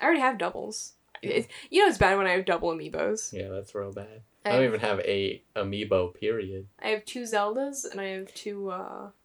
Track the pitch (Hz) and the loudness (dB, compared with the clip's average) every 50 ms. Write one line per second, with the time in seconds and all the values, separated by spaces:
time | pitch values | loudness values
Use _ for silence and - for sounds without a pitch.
0 | - 294 339 294 262 262 254 196 170 180 - - - 214 220 - - - - _ | 2 4 4 4 4 2 2 0 -2 -4 -4 -4 -8 -8 -8 -10 -12 -14 -16 _
1 | _ _ - - - 202 - - 233 - - - - - 294 359 415 381 - 190 | _ _ -14 -8 -4 0 0 0 0 -2 -8 -18 -6 2 4 6 6 6 6 6
2 | 208 185 196 196 190 185 180 190 185 - 175 170 - 170 165 160 151 156 156 156 | 6 6 6 4 4 4 2 2 2 2 0 2 2 0 -2 -2 -6 -6 -2 0
3 | 156 202 214 214 - - - 95 95 95 92 98 98 - - 104 98 98 95 101 | 0 0 0 -2 -4 -6 -8 -8 -6 -6 -6 -8 -8 -8 -6 -6 -6 -6 -8 -10
4 | 101 107 110 110 - _ _ _ - 208 240 247 131 123 113 - - 107 101 95 | -12 -12 -16 -20 -20 _ _ _ -2 2 4 4 4 4 2 2 0 0 0 0
5 | - - 101 98 98 98 - - _ _ - 107 101 98 101 104 104 101 98 92 | 0 0 2 2 0 0 -2 -6 _ _ -4 -4 -4 -2 -2 -4 0 2 2 2
6 | 90 87 - - 104 107 117 113 98 95 95 95 95 101 _ - - 214 220 214 | 2 0 -4 -4 -2 -2 -2 -2 -4 -6 -8 -10 -12 -14 _ -8 -4 -2 -2 -4
7 | 214 - - 247 240 226 226 208 202 208 220 262 277 277 277 269 - - - 196 | -4 -8 -10 -8 -6 -2 0 2 2 2 0 0 -2 -2 -4 -6 -8 -8 -6 -6
8 | 196 190 190 190 190 196 - - - 214 202 202 196 190 180 185 190 - - - | -6 -6 -6 -8 -10 -12 -12 -10 -8 -8 -6 -6 -6 -6 -6 -6 -8 -8 -10 -12
9 | 196 202 - _ | -12 -14 -16 _